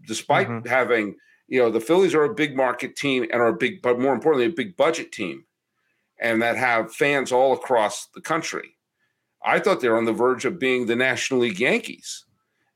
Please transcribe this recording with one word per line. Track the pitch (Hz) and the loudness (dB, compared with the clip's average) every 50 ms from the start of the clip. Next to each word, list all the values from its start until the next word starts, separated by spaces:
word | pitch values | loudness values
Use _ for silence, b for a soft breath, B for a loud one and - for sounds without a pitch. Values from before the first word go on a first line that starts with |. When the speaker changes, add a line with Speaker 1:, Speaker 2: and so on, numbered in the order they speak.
| - | -12
Speaker 1:
despite | 107 110 - - - 143 139 131 | -10 -10 -6 -2 0 2 2 2
Speaker 2:
Mm-hmm. | 120 117 113 110 | 0 -4 -8 -4
Speaker 1:
having, | 123 127 131 120 113 120 113 104 101 92 b b b b b b | 0 0 0 2 2 2 0 0 -2 -6 b b b b b b
you | - 127 127 | -2 2 2
know, | 120 113 | 2 4
the | 110 113 | 2 0
Phillies | - - 165 185 196 170 135 | 0 2 4 4 4 4 4
are | 156 147 | 2 2
a | 139 107 | 0 0
big | - 151 147 127 | -2 -4 -2 0
market | 131 131 123 123 - 135 123 - | 0 0 0 -2 -4 -8 -10 -8
team | - - 143 131 127 120 | -6 -4 -2 -2 -2 -2
and | - 120 120 | -2 0 2
are | 120 | 2
a | 113 107 | 2 2
big, | 113 135 117 101 92 | 0 -2 -4 -4 -2
but | - 123 120 120 | -2 0 0 2
more | 127 139 131 | 2 0 0
importantly, | 113 139 156 156 127 120 | 2 2 2 2 2 2
a | 113 110 | 0 0
big | 127 123 98 - | -4 -6 -4 0
budget | - 139 165 160 147 - - | 0 2 2 0 -2 -6 -10
team, | - - 101 85 67 69 - _ _ _ _ _ _ _ _ _ _ _ _ _ _ - | -10 -8 -8 -8 -8 -12 -16 _ _ _ _ _ _ _ _ _ _ _ _ _ _ -6
and | - 117 117 113 | -2 -2 0 0
that | 117 117 110 | 0 0 0
have | 110 127 123 117 113 107 - - | 0 0 0 2 0 -2 -4 -2
fans | - 151 143 143 139 123 110 | -2 0 0 2 0 0 0
all | 123 127 135 135 127 | 2 2 4 4 2
across | 120 - - 131 113 123 117 - - - | 0 0 0 2 2 2 0 -2 -6 -12
the | - _ - | -16 _ -14
country. | - - 160 165 - - - - - - _ _ _ _ _ _ _ _ _ _ _ _ _ _ - | -6 -4 -4 -2 -2 -6 -8 -8 -10 -12 _ _ _ _ _ _ _ _ _ _ _ _ _ _ -2
I | - 135 180 | 0 0 2
thought | 175 208 185 175 | 2 2 0 2
they | 131 120 | 2 2
were | 113 | 2
on | 113 113 | 2 2
the | 113 110 | 0 2
verge | 98 120 123 127 117 135 | 2 2 2 2 0 -2
of | 127 98 87 | -4 -4 -2
being | 131 131 127 127 123 | -2 0 0 0 0
the | 113 117 | 0 0
National | 120 131 131 123 117 - - 135 123 | 0 0 0 0 -2 -2 -2 0 0
League | 120 120 98 90 | 0 0 0 0
Yankees. | 123 147 202 240 - - - - - - - - - _ _ _ _ _ _ _ _ _ _ | 0 0 0 0 -4 -8 -14 -16 -14 -14 -14 -14 -16 _ _ _ _ _ _ _ _ _ _